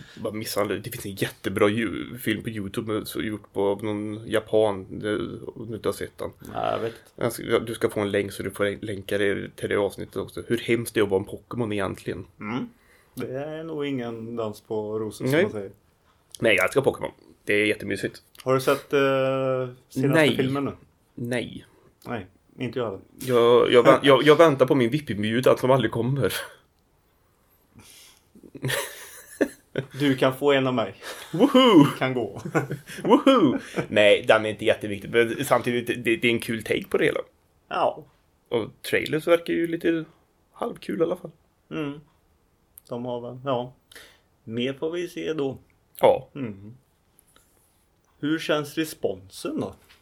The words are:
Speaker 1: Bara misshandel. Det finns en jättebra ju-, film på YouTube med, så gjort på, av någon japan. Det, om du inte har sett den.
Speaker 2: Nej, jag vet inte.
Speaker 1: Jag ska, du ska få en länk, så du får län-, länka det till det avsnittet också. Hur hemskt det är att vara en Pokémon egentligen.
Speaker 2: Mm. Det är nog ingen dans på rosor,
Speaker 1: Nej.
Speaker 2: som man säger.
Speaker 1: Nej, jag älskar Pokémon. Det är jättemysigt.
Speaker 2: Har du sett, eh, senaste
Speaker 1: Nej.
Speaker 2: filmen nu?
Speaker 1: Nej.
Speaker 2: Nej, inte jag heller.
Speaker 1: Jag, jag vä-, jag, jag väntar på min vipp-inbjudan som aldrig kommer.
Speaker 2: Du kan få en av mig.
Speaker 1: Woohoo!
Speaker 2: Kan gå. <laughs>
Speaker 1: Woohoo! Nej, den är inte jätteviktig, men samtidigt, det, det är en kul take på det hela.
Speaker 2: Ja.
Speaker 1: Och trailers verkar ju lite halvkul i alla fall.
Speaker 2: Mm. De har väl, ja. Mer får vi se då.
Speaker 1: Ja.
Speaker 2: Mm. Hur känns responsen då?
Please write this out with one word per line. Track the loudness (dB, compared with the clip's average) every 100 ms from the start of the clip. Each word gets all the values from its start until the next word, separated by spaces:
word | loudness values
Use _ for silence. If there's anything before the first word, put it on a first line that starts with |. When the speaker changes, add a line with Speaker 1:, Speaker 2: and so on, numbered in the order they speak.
| -18 -10
Speaker 1:
Bara | -8
misshandel. | -6 -6 -2 -2 -2
Det | -6
finns | -10 -10
en | -6
jättebra | -8 -6 -4 2 2
ju-, | 2 -2 -4 -10 -8
film | -4 -4
på | -4
YouTube | -8 -6 -6 -4
med, | -4 -4
så | -6
gjort | -6 -6 -8
på, | -2 0
av | 0
någon | -4 -6 -6 -10 -4
japan. | -4 0 2 2 0 -8 -8
Det, | -4 -4 -4 -8 -14 -14
om | -12
du | -6
inte | -4
har |
sett | -4 -8 -10
den. | -12 -12
Speaker 2:
Nej, | -12 -4 -2
jag | -2
vet | -4
inte. | -10 -16 -4
Speaker 1:
Jag | -4
ska, | -4 0 0
du | -2
ska | -4 -2
få | -2
en | 0
länk, | 0 -2
så | -6
du | -8
får | -2 -4
län-, | -4
länka | -8 -8 -4 0
det | 2 0 -6 -8
till | -2
det | 0
avsnittet | 0 -2 -10 -8
också. | -8 -8 -4
Hur | -2
hemskt | 0 -2 0
det | 0
är |
att | 2
vara | 0
en | -2
Pokémon | -12 -10 -6 -4
egentligen. | -2 -4 -6 -8 -10 -12 -14
Speaker 2:
Mm. | -8 -8 -8 _ _ _ _ -12
Det | -8 -8
är | -8 -10
nog | -10 -6 -4
ingen | -4 -6 -8 -10 -6
dans | -6 -6
på | -6 -6 -4 -6
rosor, | -6 -4 0
Speaker 1:
Nej. |
Speaker 2:
som | 0
man | 0
säger. | -4 -12 -16 _ _ _ _ _ -2
Speaker 1:
Nej, | 0 2
jag | 2
älskar | 2
Pokémon. | 0 -2 -8 -12 -20 -12
Det | -2
är | 0 2
jättemysigt. | -2 -4 -6 -6 -10 _ -10
Speaker 2:
Har | -2
du | 0
sett, | 2 -2 0
eh, | 2 2 2 0 0 -2 -2 -4 -10 _
senaste | -2 2
Speaker 1:
Nej. | 4 4 2
Speaker 2:
filmen | 0 -2 -4
nu? | -8 _ _ _ -10
Speaker 1:
Nej. | -6 -4 -6 -12 -18 _ _ _ -10
Speaker 2:
Nej, | -10 -10 _ _ -10
inte | -8 -4
jag | -6
heller. | -8 -14 -10
Speaker 1:
Jag, | 0 4 6 6 6
jag | 6
vä-, | 8 6
jag, | 8 6
jag | 8 8
väntar | 8 6 4
på | 4
min | 2
vipp-inbjudan | 0 -4 -4 -2 2 4 4
som | 4
aldrig | 2 2
kommer. | -2 -2 0 -2 -2 -10 -18 _ _ _ _ _ _ _ _ _ _ _ -20 -20 -20 -20 _ _ -20 -20 -10 -4 -4 -6 -12 -18 -20 -10 -4 -4 -4 _ -8 -8 -2
Speaker 2:
Du | 0 4
kan | 2 2
få | 2
en | 4 2
av |
mig. | 0 -2 -6 -16 -16 -6
Speaker 1:
Woohoo! | 2 4 6 8 8 8 4
Speaker 2:
Kan | -2
gå. | -2 -4 -8 -4 -2 -2
<laughs> | -8 -10 -4
Speaker 1:
Woohoo! | 4 6 6 6 4 2 -4 -8 0
Nej, | 6 8 6 6
den | 4 4
är |
inte | -2 0
jätteviktig, | 0 -2 -8 -2
men | 2 2 0 2
samtidigt, | 2 2 -2 -2
det, | -4 0 2
det | 2
är |
en | 0
kul | -2 -6
take | -4 -4 -2
på | 0
det | 0
hela. | -2 -8 _ _ _ -8
Speaker 2:
Ja. | -2 -2 -4 -14 _ _ _ -6
Speaker 1:
Och | -6 -6 -10
trailers | -4 -2 -2 -2 2
verkar | 2 2
ju | -4 -2
lite | -2 -2 -2 -4 _ _ _ _
halvkul | -8 -8 -8 -8 -2
i |
alla | -2 -4
fall. | -10 -20 _ _ -12
Speaker 2:
Mm. | -8 -8 -10 -18 _ _ _ _ _ _ -20 -12
De | -10 -8
har | -8
väl, | -10 -10 -4
ja. | -4 -4 -12 _ -20 -20 _ _ _
Mer | -10 -4 -4
får | -4 -6
vi | -6 -8
se | -8 -6
då. | -4 -4 -6 _ _ _ 4
Speaker 1:
Ja. | 6 6 0 -10
Speaker 2:
Mm. | -10 -10 -18 -20 _ _ _ _ _ _ _ _ _ _ _ _ _ -8
Hur | -4 -4
känns | -2 -2 -4 -6
responsen | -6 -4 -6 -8 -14 -10 -8 -6
då? | -8 -10 _ _